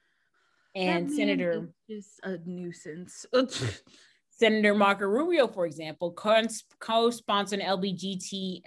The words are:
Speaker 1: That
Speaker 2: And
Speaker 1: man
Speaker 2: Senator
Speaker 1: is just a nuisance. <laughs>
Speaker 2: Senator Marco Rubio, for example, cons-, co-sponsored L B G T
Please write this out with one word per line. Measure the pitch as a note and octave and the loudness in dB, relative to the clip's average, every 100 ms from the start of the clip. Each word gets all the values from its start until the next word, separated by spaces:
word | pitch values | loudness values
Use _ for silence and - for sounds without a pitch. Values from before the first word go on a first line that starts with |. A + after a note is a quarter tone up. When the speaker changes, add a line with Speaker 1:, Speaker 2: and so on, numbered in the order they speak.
| _ _ _ _ _ _ _ G3 | _ _ _ _ _ _ _ -4
Speaker 1:
That | |
Speaker 2:
And | F#3 F3 F3 | -2 0 -2
Speaker 1:
man | G3 | -2
Speaker 2:
Senator | G#3 F3+ F3 E3 E3+ _ - | 0 0 0 -2 -6 _ -16
Speaker 1:
is | G#3+ | -16
just | G3+ _ | -16 _
a | F#3+ F3+ E3+ | -10 -10 -10
nuisance. | F3+ F3 E3+ F3 D#3+ F3+ - - | -10 -12 -12 -16 -16 -16 -18 -2
<laughs> | B3+ B3+ - A#2+ - _ - _ _ _ | 0 0 -2 -6 -6 _ -20 _ _ _
Speaker 2:
Senator | - A3 G#3+ G#3 | 2 4 6 4
Marco | G#3 G3 G3 G3+ | 6 4 4 2
Rubio, | A3+ E4+ E4+ A#3 | 2 2 4 2
for | G3 | 2
example, | E3+ D3+ D#3 - F3 | -4 -4 -10 -6 -6
cons-, | F3 G#3+ A3 A3 A3+ - - | -2 4 4 4 -4 -16 -14
co-sponsored | - A3+ A#3 A#3+ - G3+ F#3+ G3+ | -2 2 2 0 -2 0 0 -2
L | F3+ F#3+ | 0 0
B | G3+ | -2
G | F3+ F#3+ F#3+ | -4 -6 -8
T | - G3 F#3+ F3+ | -8 -8 -8 -8